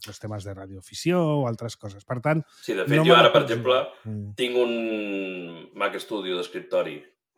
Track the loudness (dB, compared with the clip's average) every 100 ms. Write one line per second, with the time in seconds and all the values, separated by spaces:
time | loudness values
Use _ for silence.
0 | -12 -12 -10 -10 -10 -12 -14 -16 -16 -6
1 | 0 2 2 2 0 -2 -8 -10 -14 -14
2 | -8 -4 0 0 -2 _ -6 -2 2 4
3 | 8 8 8 6 4 0 2 2 0 -8
4 | -10 -10 -8 -4 -2 2 0 0 -2 -4
5 | -4 -6 -6 -8 -10 -14 -14 -4 -4 -4
6 | -8 -6 -4 -6 -6 -10 -4 -2 -2 -6
7 | -16 _ _